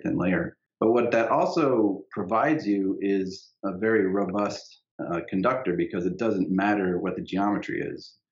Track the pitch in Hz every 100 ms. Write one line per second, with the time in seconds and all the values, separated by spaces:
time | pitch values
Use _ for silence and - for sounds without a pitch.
0 | - 85 90 87 87 - _ _ 110 120
1 | 117 113 113 143 180 170 143 120 104 95
2 | - 110 92 113 143 151 101 98 95 95
3 | 98 98 95 - - _ 98 90 110 110
4 | 95 98 92 101 101 - - - _ -
5 | - 82 - 95 110 131 92 87 85 95
6 | 90 87 117 98 - 95 101 104 92 87
7 | 92 - - 92 101 98 - - - -
8 | - - _